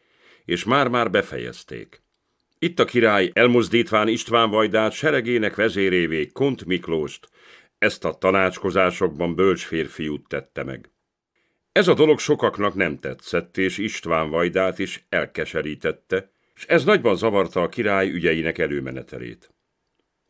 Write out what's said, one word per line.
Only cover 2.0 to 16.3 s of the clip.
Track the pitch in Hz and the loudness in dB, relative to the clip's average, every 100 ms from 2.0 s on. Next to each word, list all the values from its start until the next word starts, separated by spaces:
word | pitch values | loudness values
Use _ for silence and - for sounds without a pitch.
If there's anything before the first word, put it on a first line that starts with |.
| _ _ _ _ _ _ | _ _ _ _ _ _
Itt | 170 175 | -2 0
a | 120 | 0
király, | 123 113 101 90 | 4 4 4 2
elmozdítván | - 123 120 104 117 113 107 110 | 4 6 4 4 2 2 2 2
István | 113 - 117 113 | -2 0 2 2
vajdát, | 107 107 110 110 | 2 2 2 0
seregének | - 156 139 117 120 104 - | 0 0 0 0 0 0 0
vezérévé | 110 90 95 90 82 80 73 | 0 0 2 2 0 -2 -4
Kont | - 139 123 80 | -2 -2 -2 -4
Miklóst, | 90 87 80 71 - _ _ - - _ _ | -4 -2 -2 -4 -10 _ _ -20 -20 _ _
ezt | - - 87 | -2 0 -6
a | |
tanácskozásokban | 80 95 95 92 - 95 87 92 90 92 73 87 82 | 0 2 4 2 0 -2 2 2 2 -2 -2 -2 2
bölcs | 95 87 - | 2 0 -4
férfiút | 82 69 - 78 71 - | -6 -6 -8 -8 -8 -8
tette | 71 - - | -10 -10 -10
meg. | 67 64 - _ _ _ _ _ _ _ _ 190 | -10 -12 -18 _ _ _ _ _ _ _ _ 2
Ez | 180 | 4
a | |
dolog | 131 156 131 | 6 6 4
sokaknak | - 143 110 - 101 90 | 0 0 0 0 -2 0
nem | 87 67 | -2 -4
tetszett, | 69 65 - 87 87 - | -10 -12 -4 -4 -4 -4
és | 95 90 | -2 -2
István | 107 - 82 80 78 | -6 -6 -2 -2 0
vajdát | 80 87 92 95 90 | 0 0 0 -2 -2
is | 95 - _ | -8 -10 _
elkeserítette, | 87 71 - 78 80 76 71 80 76 - 92 - | -4 -4 -6 -6 -6 -6 -4 -6 -6 -4 -6 -6